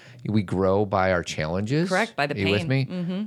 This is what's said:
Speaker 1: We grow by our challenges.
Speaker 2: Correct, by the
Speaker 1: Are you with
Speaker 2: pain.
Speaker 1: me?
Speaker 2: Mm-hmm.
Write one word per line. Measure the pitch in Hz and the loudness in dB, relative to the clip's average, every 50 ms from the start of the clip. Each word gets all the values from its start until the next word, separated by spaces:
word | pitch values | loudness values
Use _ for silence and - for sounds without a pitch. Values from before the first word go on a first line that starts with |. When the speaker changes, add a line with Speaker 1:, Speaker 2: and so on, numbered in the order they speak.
| - - - - - - | -20 -20 -18 -10 -4 -2
Speaker 1:
We | 104 110 | 0 0
grow | 98 85 92 90 95 92 95 101 107 | 0 0 0 2 2 4 4 2 2
by | 98 101 98 92 95 | 2 2 2 2 4
our | 92 87 | 2 2
challenges. | 82 - - - 78 78 85 95 104 107 139 151 170 156 | 0 -2 -4 -4 -4 -2 -2 -2 -2 -2 0 0 0 0
Speaker 2:
Correct, | 185 185 226 226 - | 0 0 0 -2 -2
by | - 147 | -2 -2
the | 147 147 | -2 -2
Speaker 1:
Are | - | 0
you | - 165 | 0 2
with | 202 202 | 2 0
Speaker 2:
pain. | 175 151 | 0 0
Speaker 1:
me? | 131 135 131 | 0 0 0
Speaker 2:
Mm-hmm. | 127 180 180 175 170 185 185 214 | -2 -4 -4 -4 -4 -4 -4 -6